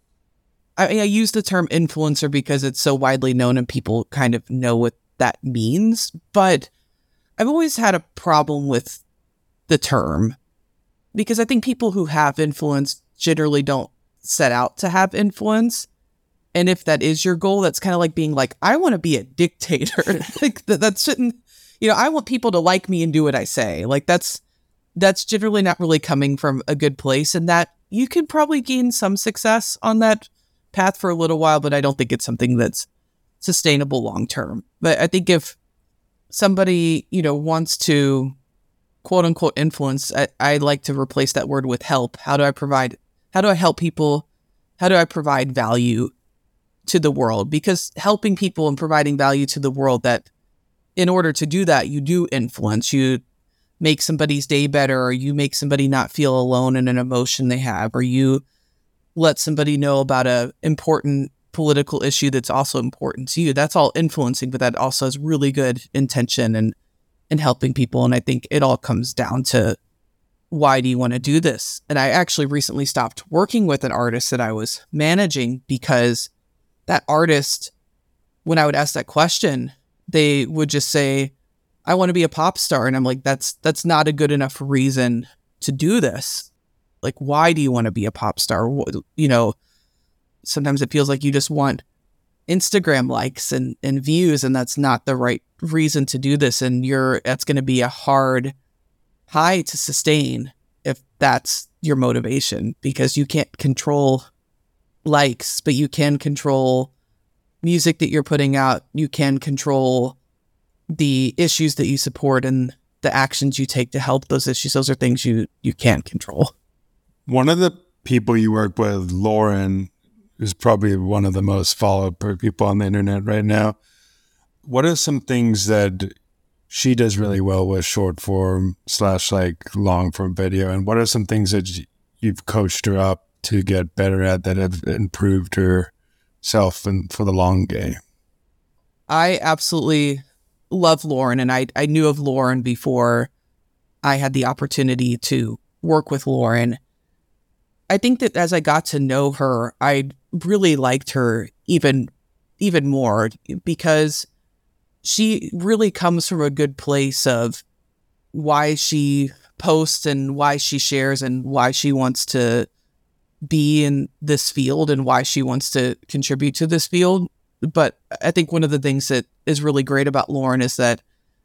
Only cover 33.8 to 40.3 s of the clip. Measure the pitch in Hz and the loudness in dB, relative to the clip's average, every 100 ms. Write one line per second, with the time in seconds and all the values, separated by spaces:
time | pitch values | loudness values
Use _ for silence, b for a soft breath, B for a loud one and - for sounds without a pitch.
33.8 | 139 135 113 - - - 82 98 - - | 0 -2 -2 -6 -6 -6 -8 -10 -12 -4
34.8 | 165 156 175 190 180 170 - - _ _ | 0 2 2 0 2 2 0 -18 _ _
35.8 | _ _ _ _ _ - 202 190 185 180 | _ _ _ _ _ 0 2 2 2 2
36.8 | 165 160 - 185 151 147 156 160 165 - | 2 0 -2 -2 0 0 -2 -2 -2 -4
37.8 | - 147 139 135 135 135 _ _ _ _ | 0 2 2 0 -2 -8 _ _ _ _
38.8 | _ _ - 180 170 165 165 - 156 - | _ _ -2 2 2 2 0 0 -2 -2
39.8 | 139 135 - - 143 | -4 -4 -4 -2 -4